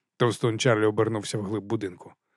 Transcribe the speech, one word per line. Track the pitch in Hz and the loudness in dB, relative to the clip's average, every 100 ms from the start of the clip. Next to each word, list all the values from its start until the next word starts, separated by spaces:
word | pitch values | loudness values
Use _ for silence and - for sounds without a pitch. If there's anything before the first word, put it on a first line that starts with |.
| _ - | _ 0
Товстун | 123 101 123 110 | 0 2 -2 0
Чарлі | 131 107 107 | 2 4 4
обернувся | 104 110 113 101 113 | 2 0 -2 -6 -6
вглиб | 98 107 | -4 -6
будинку. | 98 113 101 90 - _ _ | -4 -4 -4 -10 -20 _ _